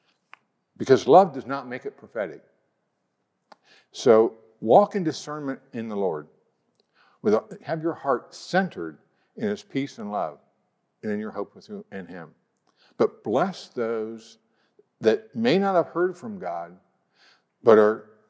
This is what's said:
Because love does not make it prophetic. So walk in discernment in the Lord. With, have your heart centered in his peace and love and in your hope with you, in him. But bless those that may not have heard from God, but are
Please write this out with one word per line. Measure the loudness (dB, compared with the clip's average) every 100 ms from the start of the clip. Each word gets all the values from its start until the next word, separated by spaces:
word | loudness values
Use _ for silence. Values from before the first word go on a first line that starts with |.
| _ _ _ -20 _ _ _ -10
Because | 2 2 8
love | 6 6
does | -4 -10
not | -12 -10
make | -12
it | -12 -16
prophetic. | -14 -8 -8 -10 _ _ _ _ _ _ _ _ _ _ _ -20 _ _ _
So | -2 4 6 4 -2 _ _
walk | 4 4 4 -2
in |
discernment | -6 -6 -12 -10 -10 -12 _
in | -12 -8
the | -4
Lord. | -4 -4 -12 _ _ _ _ _ _ _ _ _ 0
With, | 0 -2 -16
have | -10 -6
your | -6
heart | -6 -2 -4 -4 -20
centered | -2 -2 -2 -8 -12 -12 _ _ _ -8
in | -6
his | -6
peace | -6 -8 -8 -12
and | -8
love | -6 -6 -8 _ _ _ _ _ _
and | -8
in | -8
your | -8
hope | -10 -12 -14
with | -18
you, | -18 -14
in | -16 -14
him. | -16 -18 _ _ _ _ _ _ -2
But | -2 -2
bless | -2 0 0 -6 -12
those | -6 -4 -4 -6 -12 -18 -20 _ _ _ _ _ _
that | 0 0 -4
may | -2 2 2
not | 2
have | 0 0
heard | -2 -4 -4
from | -14 -10
God, | -8 -8 -10 -18 _ _ _ _ _ _ _ _
but | 6 8
are | 6 2 -10 _